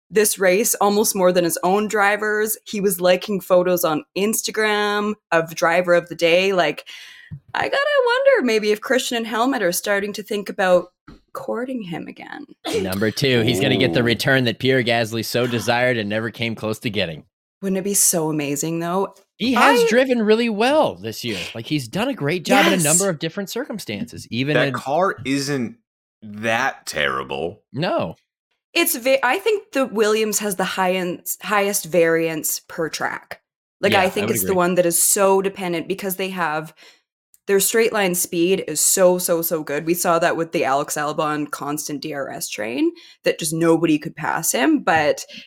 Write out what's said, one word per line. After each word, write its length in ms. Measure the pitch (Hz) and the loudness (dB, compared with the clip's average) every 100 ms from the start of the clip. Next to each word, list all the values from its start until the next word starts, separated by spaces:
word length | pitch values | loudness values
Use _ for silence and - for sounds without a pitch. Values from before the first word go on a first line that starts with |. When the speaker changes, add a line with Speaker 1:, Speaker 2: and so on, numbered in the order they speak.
| _ | _
Speaker 1:
this 260 | 190 208 - | 2 2 2
race 340 | 190 180 190 - | 2 4 2 2
almost 380 | 202 202 220 202 | 2 4 2 2
more 160 | 180 | 4
than 100 | 180 | 4
his 140 | 170 156 | 2 0
own 220 | 180 202 214 | 2 2 2
drivers. 680 | 214 202 208 214 214 214 - - | 2 2 2 0 -2 -2 -4 -6
He 140 | 208 | -2
was 200 | 196 175 | 0 2
liking 400 | 180 185 - 196 | 2 2 0 -4
photos 440 | - 180 180 180 | 2 4 4 2
on 200 | 165 151 - - | 0 -2 -4 -2
Instagram 1000 | 208 220 - 208 214 208 208 208 208 208 _ | -2 -2 -4 -2 0 0 0 0 -2 -6 _
of 220 | 165 165 165 | 0 0 0
driver 380 | 170 175 180 | 2 2 4
of 140 | 175 170 | 2 2
the 80 | 165 | 0
day. 360 | 165 170 190 | 4 4 4
Like, 360 | 185 156 151 - - - - - 147 - | 2 0 -2 -10 -20 -20 -20 -20 -20 -8
I 140 | - - | -4 -2
gotta 340 | 539 587 587 | 0 0 2
wonder 400 | 494 494 554 508 247 | 2 2 4 2 2
maybe 240 | 220 208 | 2 2
if 80 | 208 | 0
Christian 360 | - 254 254 240 | 0 -2 -2 -4
and 100 | 226 | -4
Helmut 360 | 220 247 262 | -2 0 0
are 100 | 185 | -2
starting 400 | 180 - 202 208 | -2 -2 -2 -2
to 80 | 202 | -8
think 260 | 202 208 196 | -8 -6 -6
about 380 | 208 185 180 175 _ - - _ | -2 2 2 2 _ -20 -20 _
courting 500 | - - 220 254 254 | -12 -8 -6 -6 -8
him 260 | 185 170 - | -8 -10 -10
again. 360 | - - - - _ - - | -16 -16 -16 -18 _ -6 -4
Speaker 2:
Number 280 | 92 95 107 | -2 0 0
two, 300 | - 139 123 | 2 2 4
he's 180 | 113 123 | 4 2
gonna 160 | 131 131 | 2 2
get 180 | 127 | 2
the 60 | 127 | 2
Speaker 3:
Ooh. 40 | |
Speaker 2:
return 400 | 120 117 143 135 | 2 2 2 2
that 140 | 123 - | 2 0
Pierre 240 | 127 131 | 2 2
Gasly 420 | 117 117 113 113 | 2 0 0 -4
so 220 | 107 120 123 | -2 -2 0
desired 500 | 117 101 120 127 120 | 0 0 2 2 0
and 120 | 101 | -2
never 220 | 107 113 | -4 -4
came 240 | - 117 110 | -4 -6 -4
close 220 | 107 107 | -4 -4
to 100 | 127 | -4
getting. 340 | 101 87 76 - _ _ _ | -2 -4 -6 -14 _ _ _
Speaker 1:
Wouldn't 160 | 196 190 | -4 -2
it 60 | |
be 100 | 190 | -2
so 360 | 202 - 180 156 | 0 2 2 0
amazing, 500 | 156 143 143 160 165 | -2 -2 -4 -4 -4
though? 340 | 170 185 196 - _ - | -4 -2 -4 -8 _ -6
Speaker 2:
He 160 | 220 | 0
has 280 | 240 262 480 | 4 4 4
Speaker 1:
I 60 | 466 | 4
Speaker 2:
driven 340 | 240 262 247 | 4 2 2
really 260 | 208 220 240 | 2 2 2
well 480 | 202 240 302 196 90 | 0 2 2 2 -2
this 260 | 104 107 | -8 -6
year. 140 | 120 98 95 | -6 -6 -8
Like, 120 | 113 117 | -10 -4
he's 200 | 151 117 | -4 -4
done 200 | 151 247 | -4 -4
a 60 | |
great 300 | 247 143 175 | -2 -2 -2
job 220 | 190 262 330 | 2 2 4
in 60 | |
a 40 | 285 | 4
Speaker 1:
Yes. 80 | |
Speaker 2:
number 240 | 147 156 196 | 2 2 0
of 100 | 160 | -2
different 280 | 160 - 196 | -6 -6 -8
circumstances. 800 | 226 294 226 - 101 - 80 - | -8 -8 -8 -8 -8 -10 -12 -8
Even 240 | 113 135 | -4 0
Speaker 3:
That 140 | 135 135 | 0 0
Speaker 2:
in 60 | |
Speaker 3:
car 420 | 127 127 151 190 - | -2 -2 0 0 -2
isn't 520 | 127 139 139 143 117 - _ _ _ _ | -4 -2 -2 -4 -4 -8 _ _ _ _
that 640 | 110 104 113 113 131 - - | -16 -6 -2 0 -2 -4 -8
terrible. 760 | 78 71 67 67 69 82 101 _ | -2 -2 -2 -4 -4 -6 -8 _
Speaker 2:
No. 440 | - 175 330 - - _ _ _ _ _ | -6 -4 -2 -4 -8 _ _ _ _ _
Speaker 1:
It's 240 | 330 339 285 | -2 0 0
va-, 280 | 233 269 | 2 2
I 140 | 247 392 | 2 0
think 340 | 440 415 - | 0 -2 -2
the 140 | 269 269 | -2 -2
Williams 520 | 196 214 214 214 196 | 2 2 2 0 -2
has 160 | 208 180 | -4 -4
the 80 | |
highest, 800 | 185 - 185 185 180 - - - | -4 0 0 0 -2 -6 -8 -10
highest 440 | 180 208 202 202 165 | -4 0 0 -2 0
variance 720 | 175 165 165 165 160 - - | 2 4 2 0 -4 -6 -6
per 280 | - - 160 | -8 -8 -6
track. 520 | - 131 - - - _ _ _ _ | -4 -6 -8 -12 -18 _ _ _ _
Like, 120 | 196 | 0
Speaker 2:
Yeah, 80 | 202 | 2
Speaker 1:
I 40 | |
Speaker 2:
I 40 | 185 | 2
Speaker 1:
think 160 | 208 208 | 0 -2
Speaker 2:
would 60 | - | 0
Speaker 1:
it's 80 | |
the 40 | 185 | 0
Speaker 2:
agree. 60 | 185 | 2
Speaker 1:
one 180 | 175 180 | 2 4
that 100 | 170 | 2
is 160 | 170 | 2
so 380 | - 208 196 190 | 2 4 4 4
dependent 460 | 196 190 180 170 147 | 2 -4 -4 -4 -4
because 280 | 180 202 185 | -6 -6 -6
they 140 | 190 | -6
have, 440 | 190 165 156 156 - - _ _ _ _ _ - | -4 -4 -4 -8 -14 -20 _ _ _ _ _ 0
their 120 | 196 | 2
straight 340 | 190 226 233 | 4 2 2
line 220 | 214 196 | 2 0
speed 480 | 180 - 175 170 190 - | 0 -2 0 2 2 -2
is 120 | 156 | -2
so, 380 | - - 180 180 | 0 6 6 4
so, 240 | 180 165 | 0 -2
so 220 | 165 165 | 0 -4
good. 200 | 151 143 160 | -4 -4 -2
We 80 | |
saw 260 | 175 190 170 | 0 2 2
that 160 | 175 - | 2 0
with 160 | 165 | -2
the 120 | 170 | -2
Alex 300 | 135 139 147 - | 0 0 -2 -4
Albon 540 | 147 151 156 151 147 | -4 -2 -2 -4 -6
constant 500 | - 139 151 - 147 | -8 -8 -8 -8 -10
D 120 | 156 | -8
R 160 | 143 135 | -8 -8
S 180 | 143 - | -10 -10
train 440 | - 151 254 330 339 - - | -8 -6 -2 -2 -2 -12 -6
that 160 | 175 - | -2 -2
just 120 | 160 | -4
nobody 460 | 160 165 165 165 151 | 0 2 4 4 2
could 160 | - | -2
pass 380 | - 156 - 165 | -8 -4 -2 -2
him. 280 | 220 277 302 | 0 2 2
But 400 | - 160 147 - - - | 2 2 2 0 -6 -18